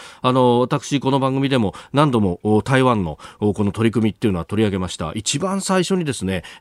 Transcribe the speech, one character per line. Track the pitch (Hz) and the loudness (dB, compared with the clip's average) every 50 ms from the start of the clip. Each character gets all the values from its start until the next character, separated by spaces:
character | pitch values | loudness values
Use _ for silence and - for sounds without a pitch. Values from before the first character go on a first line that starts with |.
| - - - - | -20 -20 -14 -4
あ | - 131 | -2 0
の | 127 131 127 123 120 120 | 2 4 4 4 4 4
ー、 | |
私、 | 123 120 147 139 - - 143 139 | 2 0 0 -4 -2 -2 -4 -2
こ | 123 131 | 0 0
の | 131 139 | 0 0
番 | 131 131 131 | 0 0 0
組 | 135 139 139 | -2 -2 0
で | 139 127 | 0 0
も | 110 95 - - - - - | 0 -2 -4 -8 -12 -4 0
何 | 135 151 151 | 2 2 4
度 | 123 117 | 4 2
も、 | 104 92 87 - - | 2 0 0 -2 0
お、 | 107 107 107 | 2 2 2
台 | 101 - 135 131 131 | 2 2 2 2 4
湾 | 127 120 107 92 | 2 2 0 -2
の、 | 80 73 - - - - - | -4 -6 -10 -14 -20 -8 -2
お、 | 107 104 95 | -2 0 0
こ | - 107 | 0 0
の | 101 | -2
取 | - - 113 113 | 0 0 0 0
り | 101 | 2
組 | 117 110 | 2 0
み | 110 | 0
っ | - | 0
て | - - 113 | 0 -2 -2
い | |
う | 95 | 0
の | 85 | -2
は | 82 | -4
取 | - - 101 | -4 -2 0
り | 113 | 0
上 | 104 | 0
げ | 95 95 | 0 -2
ま | 92 87 | -4 -6
し | - - | -6 -8
た。 | 87 78 - | -8 -8 -8
一 | 110 107 - - 143 | -6 -6 -4 -4 -4
番 | 180 185 190 196 | -4 -4 -4 -4
最 | 185 - 190 185 175 | -2 0 0 0 2
初 | - 196 | 0 0
に | 185 175 | -2 -2
で | 147 120 | -2 -4
す | - 95 | -4 -4
ね、 | 92 95 90 80 - - - | -4 -4 -4 -6 -8 -12 -4